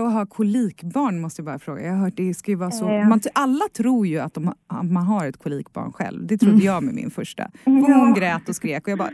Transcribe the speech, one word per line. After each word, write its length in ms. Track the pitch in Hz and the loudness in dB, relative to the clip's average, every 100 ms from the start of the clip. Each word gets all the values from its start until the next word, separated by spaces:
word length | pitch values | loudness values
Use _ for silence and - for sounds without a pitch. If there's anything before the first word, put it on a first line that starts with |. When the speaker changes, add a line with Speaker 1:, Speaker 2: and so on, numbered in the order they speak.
| 233 | 0
Speaker 1:
att 60 | |
ha 140 | 220 202 | -2 -4
kolikbarn, 920 | - 208 240 214 - 170 269 269 170 | -2 0 0 -2 -4 -6 -2 -2 -2
måste 200 | 165 - | -6 -8
jag 40 | 156 | -10
bara 120 | - | -10
fråga? 240 | - 143 | -10 -10
Jag 100 | 170 | -4
har 60 | 190 | -2
hört 120 | 190 185 | -2 -2
det 180 | 185 | -4
ska 160 | 175 - | -4 -4
ju 60 | 190 | -4
vara 140 | 180 | -4
så. 180 | 226 220 | -4 -2
Speaker 2:
Eh. 180 | 208 208 | 2 4
Speaker 1:
Man, 120 | 220 - | 4 2
alla 300 | - 277 277 415 - | 0 0 0 -2 -2
tror 300 | 233 254 190 | 0 2 0
ju 120 | 156 | -2
att 160 | 147 | -4
de, 140 | 160 175 | -4 -6
att 420 | - - - 175 | -6 -8 -6 -2
man 140 | 180 180 | 0 0
har 200 | 214 143 | 0 -2
ett 160 | - | -6
kolikbarn 500 | - 139 - - - | -8 -8 -8 -10 -10
själv. 340 | - - - 170 | -8 -8 -8 -4
Det 120 | 214 | 2
trodde 160 | 208 | 6
Speaker 2:
Mm. 120 | 214 196 | 6 6
Speaker 1:
jag 160 | 180 | 2
med 120 | 139 | -2
min 160 | 117 - | -6 -8
första. 320 | - - - - - | -10 -10 -10 -12 -4
För 60 | - 269 285 | 2 4 6
Speaker 2:
Ja. 80 | 269 | 6
Speaker 1:
hon 160 | 240 | 6
grät 340 | 196 180 170 - | 4 2 -2 -4
och 60 | |
skrek 280 | - 160 147 | -6 -4 -4
och 60 | 202 | -4
jag 100 | 196 | -4
bara, 120 | - | -4